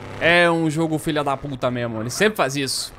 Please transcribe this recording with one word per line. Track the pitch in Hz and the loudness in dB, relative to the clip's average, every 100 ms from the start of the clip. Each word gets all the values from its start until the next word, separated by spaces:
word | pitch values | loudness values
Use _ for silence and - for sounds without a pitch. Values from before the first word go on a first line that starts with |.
| - - | -14 -2
é | 147 175 170 | 2 6 4
um | 165 160 | 4 2
jogo | 151 165 156 | 0 0 0
filha | 165 151 | -2 -2
da | 143 135 | 0 -2
puta | 147 127 127 | -4 -4 -2
mesmo. | 123 120 110 | -2 -4 -4
Ele | 117 | -4
sempre | - 208 214 | 0 2 2
faz | 139 139 | 0 0
isso. | 135 - - | -2 -4 -6